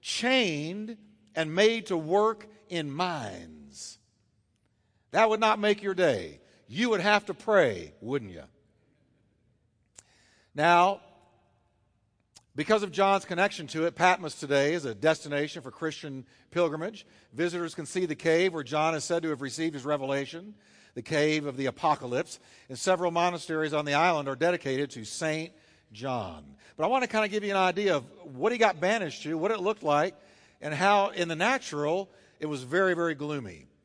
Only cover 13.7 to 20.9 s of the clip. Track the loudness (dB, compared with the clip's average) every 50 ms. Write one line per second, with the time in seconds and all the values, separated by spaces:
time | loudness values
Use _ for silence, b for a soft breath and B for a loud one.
13.7 | -4 -2 -2 -2 0 4 4 4 4 4 -2 -10 -10 -10 -4 0 2 2 2 2
14.7 | 0 -2 -4 -6 -8 0 2 2 2 2 -2 -6 -4 -4 -4 -4 -6 -12 -14 -14
15.7 | -12 -6 -6 -6 -6 -8 -12 -12 -12 -12 -14 b b b b b -2 0 0 0
16.7 | 0 -4 -6 -8 -8 -12 -20 b b b b b b -2 -2 -2 -2 -4 -6 -6
17.7 | -8 -10 -10 -6 -4 -4 -2 -2 -4 -2 2 2 4 4 4 2 0 -4 -8 -4
18.7 | -2 0 0 2 0 -2 -2 -2 -2 -2 0 -2 -4 -4 -6 -8 -6 -4 -4 -4
19.7 | -4 -6 -4 -2 -2 -2 0 -2 -2 -2 -2 -6 -10 -14 -16 -16 -20 b b b
20.7 | b b b b